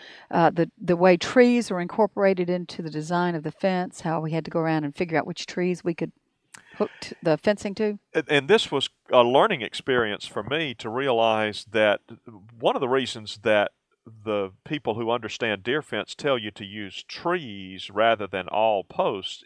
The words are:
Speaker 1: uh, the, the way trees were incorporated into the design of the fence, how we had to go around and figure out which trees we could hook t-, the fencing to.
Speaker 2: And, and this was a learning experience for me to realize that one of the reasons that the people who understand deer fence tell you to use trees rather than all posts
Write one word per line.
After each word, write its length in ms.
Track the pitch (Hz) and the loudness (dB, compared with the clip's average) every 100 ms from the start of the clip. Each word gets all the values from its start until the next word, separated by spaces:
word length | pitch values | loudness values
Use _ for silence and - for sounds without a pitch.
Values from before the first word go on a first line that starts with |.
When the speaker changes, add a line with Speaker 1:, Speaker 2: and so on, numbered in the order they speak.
| - - - | -20 -20 -4
Speaker 1:
uh, 200 | 180 165 | 2 4
the, 180 | 170 160 - | 4 -2 -2
the 160 | 190 170 | -2 4
way 200 | 185 175 | 6 6
trees 540 | - 254 247 240 220 | 4 6 6 6 0
were 100 | 185 | -4
incorporated 680 | 175 - 208 - 196 185 175 | -4 0 0 4 2 2 0
into 320 | 180 175 - | -2 -4 -10
the 80 | 160 | -8
design 460 | 151 156 175 175 170 | -6 -2 0 0 -2
of 80 | |
the 80 | 156 | -6
fence, 500 | - 196 185 180 - | -2 -2 0 -4 -6
how 180 | 170 160 | -4 -4
we 100 | 156 | -2
had 140 | 160 160 | -4 -2
to 60 | |
go 80 | 170 | -2
around 240 | 160 156 | 0 0
and 120 | 147 - | -2 -4
figure 220 | 180 156 | -2 -2
out 80 | - | -2
which 180 | 170 - | -6 -8
trees 380 | - 180 175 | -4 -2 -2
we 100 | 180 | -4
could 180 | 170 160 - _ _ _ - _ - | -6 -6 -10 _ _ _ -20 _ -6
hook 160 | 214 - | -6 -6
t-, 140 | - - | -16 -6
the 140 | 170 151 | -2 0
fencing 360 | - 208 214 196 | 0 -2 -4 -4
to. 220 | 214 208 _ | -4 -4 _
Speaker 2:
And, 120 | 165 - | -4 0
and 180 | 143 135 | 0 4
this 200 | 214 - | 2 2
was 180 | 135 - _ - | -4 -4 _ 2
a 120 | 127 | 4
learning 380 | 120 135 214 160 | 6 6 4 0
experience 640 | 104 - - 127 110 101 - | -6 -6 0 0 0 -4 -8
for 160 | 120 | -8
me 300 | 107 151 151 113 | -4 -4 -4 -8
to 140 | 113 | -6
realize 760 | 120 139 117 113 110 107 101 - | -4 0 2 4 2 0 -4 -4
that 300 | 110 107 - - 113 - 107 110 117 | 2 4 2 -4 -20 -20 -20 -20 -4
one 160 | 151 240 | -2 0
of 60 | |
the 80 | 131 | 0
reasons 500 | 131 123 117 104 104 | 0 -2 -8 -12 -4
that 280 | 110 104 98 _ _ _ - 110 | 2 4 2 _ _ _ -20 -12
the 280 | 107 104 95 95 | -4 -2 -4 -8
people 300 | - 151 - | -10 -8 -4
who 180 | 110 113 | -4 -2
understand 520 | 120 110 - 117 101 | -2 -4 -6 -4 -4
deer 180 | 107 151 | -2 -4
fence 340 | - 110 - - | -4 -8 -8 -6
tell 220 | 143 127 | -2 -2
you 120 | 104 | -4
to 140 | - | -10
use 400 | 101 107 98 - | -12 -12 -12 -12
trees 840 | - - 170 175 131 98 92 92 - | -16 -8 -4 -4 -6 -14 -14 -14 -6
rather 360 | 101 113 107 98 | 2 4 4 -2
than 220 | 98 90 | -6 -4
all 360 | 104 113 101 90 | 0 2 0 -4
posts 580 | - 185 101 - - | -2 -2 -2 -8 -12